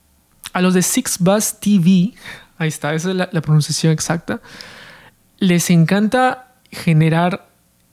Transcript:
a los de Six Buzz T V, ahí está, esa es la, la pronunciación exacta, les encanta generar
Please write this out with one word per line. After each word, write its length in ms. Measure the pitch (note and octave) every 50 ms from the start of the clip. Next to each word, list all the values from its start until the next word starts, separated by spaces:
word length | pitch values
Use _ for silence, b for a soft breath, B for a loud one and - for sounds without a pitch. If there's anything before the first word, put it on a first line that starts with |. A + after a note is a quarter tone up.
| _ _ _ _ _ _ _ _ - -
a 80 | - F#3
los 140 | F3+ F#3 F3+
de 80 | F#3
Six 360 | F3 - - B3+ - - - -
Buzz 400 | F3 F#3 G3+ A3 G#3+ - - -
T 180 | - G3+ G#3 F#3+
V, 340 | D#3+ F#3 F#3+ F3+ F3 A#3+ B B B B B B B B B -
ahí 100 | E3 D#3
está, 260 | - - - D3 D#3
esa 160 | D#3+ D#3+ F#3+
es 60 | F#3+
la, 120 | F#3 F3+ F3+
la 100 | - D#3+
pronunciación 520 | C#3+ D3+ D#3 D3+ C#3+ - D3+ - - D#3+
exacta, 480 | D#3 D#3 - - E3 E3+ - - A#3 A#3+ B B B B B B B B B B B B B B B _ _ _ _ -
les 320 | G3+ F#3 F3 E3+ - -
encanta 840 | F3 E3 D#3+ D#3 F#3+ G#3 G#3+ G#3 B3+ B3+ B3+ B3 - - - _ _ _ _ _
generar 760 | - - - E3+ D#3+ D#3 D#3+ D#3+ D#3+ E3 F3 F3+ G3 - _ _ _ _ _ _ _ _ _ _